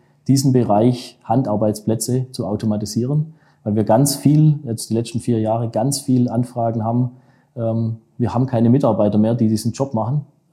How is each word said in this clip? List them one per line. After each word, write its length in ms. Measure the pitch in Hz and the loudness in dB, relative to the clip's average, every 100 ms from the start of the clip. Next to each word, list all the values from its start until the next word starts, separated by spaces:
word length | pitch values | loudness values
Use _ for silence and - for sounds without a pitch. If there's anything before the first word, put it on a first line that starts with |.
| _ _ - | _ _ 0
diesen 260 | 135 139 | 2 2
Bereich 680 | 127 110 104 120 123 - - - | 2 2 4 4 2 -4 -14 -4
Handarbeitsplätze 1080 | 117 131 117 110 104 - 117 - 123 127 | -2 0 0 0 -2 -2 -2 -2 -4 -4
zu 160 | - 104 | -6 -6
automatisieren, 840 | 107 110 107 107 - 120 147 156 - _ _ - | -4 -2 -4 -4 -4 -2 -2 -4 -10 _ _ -4
weil 100 | 104 | 0
wir 80 | |
ganz 320 | 104 131 143 - | 2 4 2 2
viel, 440 | 139 151 156 147 | 4 6 4 2
jetzt 260 | 127 113 - | -2 -8 -4
die 40 | |
letzten 260 | 110 117 120 | -4 -2 -6
vier 200 | - 117 | -2 -2
Jahre, 280 | 110 113 120 | 0 -2 -2
ganz 300 | 113 131 139 | -2 -2 -2
viel 300 | - 127 123 | 0 2 2
Anfragen 540 | 117 123 120 117 117 | 0 -4 -2 -4 -2
haben, 280 | 110 120 123 - _ _ _ - | -2 -2 -2 -6 _ _ _ -8
ähm, 420 | 113 113 113 113 _ - | -4 -2 -4 -6 _ -6
wir 160 | 117 | -2
haben 140 | 120 131 | -2 -2
keine 240 | 117 117 | 2 4
Mitarbeiter 480 | 131 131 104 104 107 | 4 2 2 2 2
mehr, 160 | 110 120 | 2 2
die 120 | 113 | 0
diesen 240 | 110 117 | 0 -2
Job 200 | - 139 | -4 -4
machen. 280 | 110 117 147 - _ _ | -4 -2 -4 -6 _ _